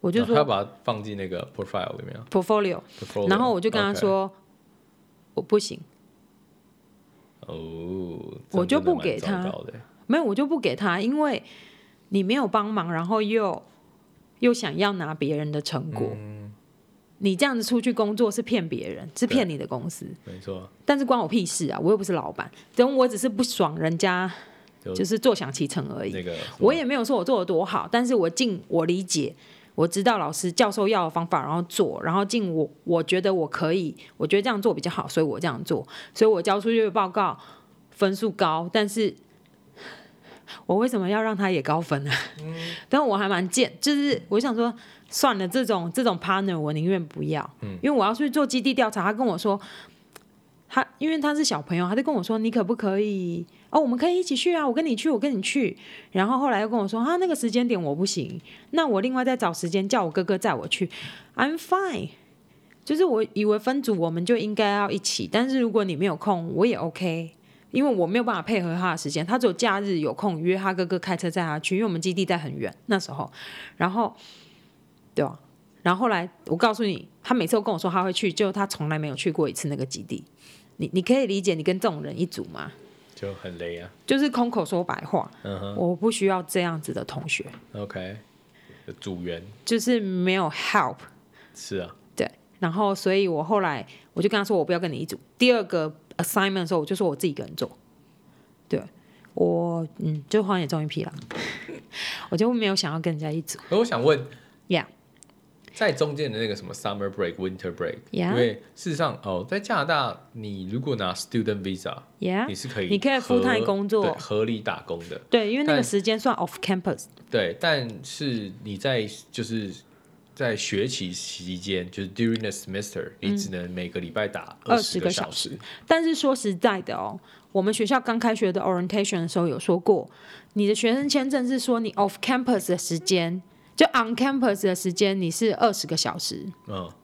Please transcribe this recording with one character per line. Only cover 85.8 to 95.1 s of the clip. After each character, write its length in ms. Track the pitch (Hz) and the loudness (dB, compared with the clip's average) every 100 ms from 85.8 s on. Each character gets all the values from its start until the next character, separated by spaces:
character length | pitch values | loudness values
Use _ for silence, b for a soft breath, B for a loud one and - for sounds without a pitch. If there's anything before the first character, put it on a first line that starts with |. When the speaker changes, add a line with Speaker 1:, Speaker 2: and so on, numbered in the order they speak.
| 175 175 | -2 2
Speaker 1:
不 140 | 214 | 0
需 160 | 220 190 | 2 0
要 160 | 185 | 0
这 180 | 175 185 | -2 -2
样 200 | 175 165 | 0 -4
子 100 | 151 | -6
的 140 | 135 - | -6 -6
同 240 | 139 156 | -8 -4
学。 160 | - - - - | -6 -6 -14 -16
Speaker 2:
OK， 440 | 104 101 - 92 107 - _ _ B B B - - | -10 -8 -8 -10 -12 -18 _ _ B B B -18 -12
组 220 | - 90 | -8 -8
员。 200 | 87 85 92 107 | -6 -8 -10 -12
Speaker 1:
就 160 | - 233 | -2 0
是 200 | 226 240 | 2 0
没 340 | 196 185 180 | 2 0 2
有 160 | 190 165 | 2 0
help。 480 | - - 208 135 - - - _ B B | -2 0 2 2 -4 -14 -20 _ B B
Speaker 2:
是 240 | - - 98 | -18 -8 -6
啊。 180 | 87 - - - | -6 -14 -20 -4
Speaker 1:
对， 140 | - - _ _ | -4 -4 _ _
然 120 | 175 | -2
后 240 | 170 208 196 | 0 0 2
所 180 | 190 | 2
以 140 | 196 196 | 2 2
我 160 | 156 | 0
后 160 | 160 208 | 2 2
来 260 | 180 139 - B B | 2 -2 -8 B B
我 80 | - | 0
就 60 | 190 | 2
跟 100 | 208 | 2
他 60 | |
说 140 | 202 202 | 2 2
我 80 | 147 | 2
不 60 | |
要 80 | 175 | 0
跟 120 | 175 | 0
你 60 | 123 | -4
一 80 | |
组。 140 | 160 | -6